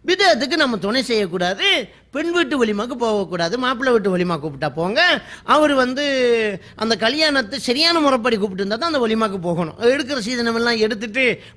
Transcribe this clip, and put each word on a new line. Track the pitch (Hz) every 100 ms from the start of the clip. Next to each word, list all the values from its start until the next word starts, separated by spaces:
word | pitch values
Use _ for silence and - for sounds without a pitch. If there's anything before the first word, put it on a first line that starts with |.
| 311
பிதஅத்துக்கு | 370 381 262 262 330
நம்ம | 269 214
துணை | 196 254
செய்யக்கூடாது. | 247 220 190 180 180 226 392 349 202 - _
பெண் | 277 330
வீட்டு | 349 269 285 220
வலிமாக்கு | 202 240
போகக்கூடாது. | 254 233 208 175 175 170 247
மாப்பிள்ளை | 254 240 262
வீட்டு | 233 196 180
வலிமா | 175 160
கூப்பிட்டா | 151 139 151
போங்க, | 160 175 262 349 262 - -
அவர் | - 285 302
வந்து | 269 254 262 285 262 247 233 214 196 - -
அந்த | 220 202
கல்யாணத்தை | 226 302 311 269 202 240
சரியான | 247 254 330 339
முறைப்படி | 285 254 240 220
கூப்பிட்டு | 202 185 196
இருந்தா | 220 330
தான் |
அந்த | 294 226
வலிமாக்கு | 220 220 190
போகணும். | 170 170 160 -
எடுக்கிற | 233 277 262 277
சீதனம் | 208 247 233 226
எல்லாம் | 233 226
எடுத்துட்டு | 214 220 226 240 247 185 -